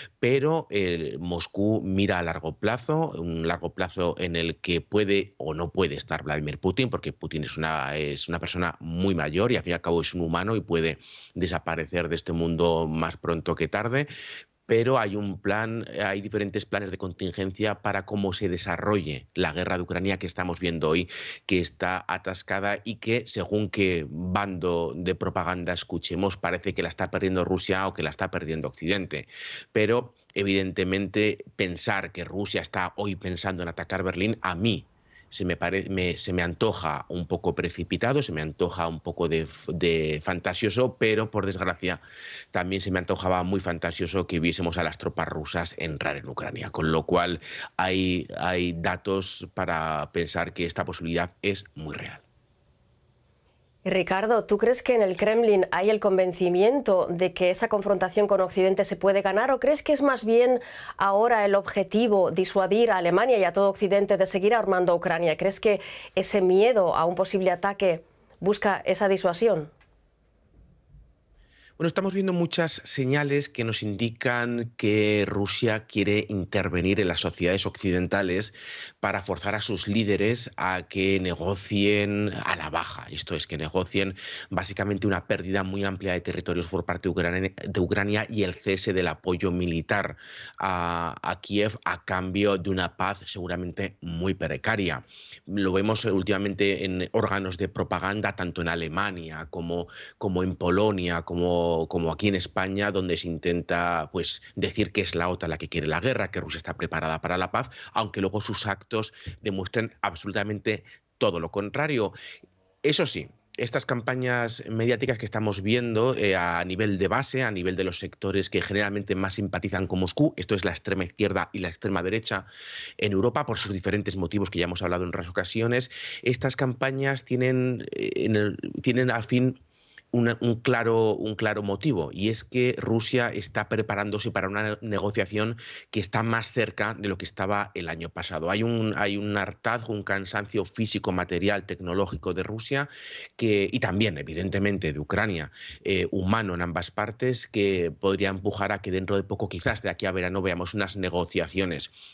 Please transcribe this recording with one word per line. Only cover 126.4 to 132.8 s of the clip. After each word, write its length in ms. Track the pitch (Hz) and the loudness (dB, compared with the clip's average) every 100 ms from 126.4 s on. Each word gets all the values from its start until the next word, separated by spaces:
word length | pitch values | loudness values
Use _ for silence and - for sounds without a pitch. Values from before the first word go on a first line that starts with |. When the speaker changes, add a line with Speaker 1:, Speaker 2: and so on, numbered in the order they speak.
| 135 - | 0 0
Speaker 1:
campañas 680 | 131 120 135 135 139 135 | -2 0 -2 0 0 -2
tienen, 640 | - 127 127 127 127 120 - | -2 0 2 2 2 -2 -6
eh, 180 | - - - | -4 -4 0
en 180 | 113 | 2
el, 240 | 104 104 - - - | 4 2 0 -6 -2
tienen 300 | 131 120 127 | 2 4 4
al 100 | 117 | 2
fin 380 | 113 123 127 131 _ _ _ - - | 2 4 4 0 _ _ _ -20 0
una, 240 | 120 117 117 | 4 4 4
un 160 | 120 117 | 2 2
claro, 560 | 131 120 117 113 110 | 2 2 4 4 4
un 240 | - 107 104 | 2 -2 0
claro 260 | 110 107 | 0 0
motivo, 480 | 101 98 156 101 73 | -2 0 2 0 -2
y 180 | 87 104 | 0 0
es 120 | 113 | 0
que 320 | - 127 123 | -2 0 2
Rusia 560 | - | 0